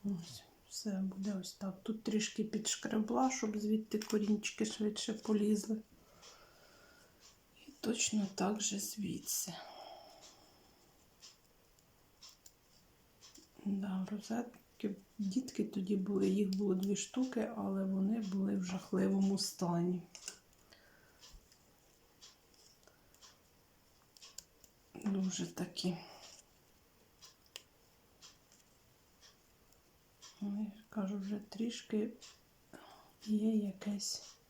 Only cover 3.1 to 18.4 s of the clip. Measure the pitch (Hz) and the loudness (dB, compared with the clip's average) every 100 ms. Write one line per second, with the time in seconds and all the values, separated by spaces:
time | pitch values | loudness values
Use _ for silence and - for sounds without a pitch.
3.1 | 240 262 254 214 208 214 220 220 214 - | 4 4 2 0 0 2 2 2 -2 2
4.1 | 214 208 208 - - 214 - 214 214 - | 2 4 2 2 -2 -2 2 0 0 -4
5.1 | 220 - 214 214 208 214 220 - - - | -4 2 4 6 4 2 -4 -4 -20 -20
6.1 | - - - - - - - - - - | -20 -20 -20 -20 -20 -20 -20 -20 -20 -20
7.1 | - - - _ - - - 226 240 - | -20 -20 -20 _ -20 -20 -4 -2 0 2
8.1 | 214 196 - 190 208 - 202 - - 190 | 2 2 0 0 2 0 -2 -4 -4 -2
9.1 | - - - - 170 - - - - - | -2 -2 -4 -4 -8 -12 -14 -16 -16 -18
10.1 | - - - - - - - - - - | -20 -20 -20 -20 -20 -20 -20 -20 -20 -20
11.1 | - - - _ _ _ - _ _ - | -20 -20 -20 _ _ _ -20 _ _ -20
12.1 | - - - - _ _ - - _ - | -20 -20 -20 -20 _ _ -20 -20 _ -20
13.1 | _ - - - - 202 196 196 185 185 | _ -20 -20 -20 -8 -2 -2 0 -2 -2
14.1 | 208 - 226 240 - - - 202 - - | -4 -2 -4 -4 -10 -20 -4 -4 -4 -12
15.1 | - 196 254 - - 214 202 185 196 190 | -4 0 0 0 -2 0 0 2 2 2
16.1 | 196 196 196 196 190 208 185 190 196 - | 4 4 6 4 2 4 2 2 0 0
17.1 | 254 254 247 220 220 196 190 190 190 196 | 0 0 0 -2 -2 -2 0 2 2 4
18.1 | 226 202 190 | 2 0 2